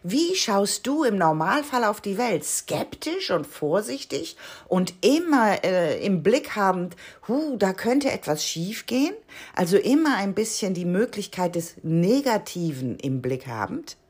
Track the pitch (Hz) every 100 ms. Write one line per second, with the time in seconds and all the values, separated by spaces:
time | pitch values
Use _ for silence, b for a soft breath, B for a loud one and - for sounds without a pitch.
0 | 175 247 339 370 - 196 202 - 240 294
1 | 269 202 160 156 165 269 294 254 220 208
2 | 208 196 240 165 - - - 165 233 -
3 | - 370 381 170 143 - 151 180 220 269
4 | - 139 160 - B B B 185 180 -
5 | 220 302 349 285 214 190 175 185 165 117
6 | 196 185 151 262 - 220 190 185 180 -
7 | B B - 254 311 240 196 190 220 269
8 | 269 - - 151 - 160 175 226 - 247
9 | 302 427 _ B B - 180 202 - 285
10 | 311 220 196 190 220 - 196 175 175 185
11 | 247 208 196 - 180 175 165 - 160 165
12 | 175 269 269 214 196 180 170 131 127 -
13 | 135 131 127 131 131 113 98 277 320 -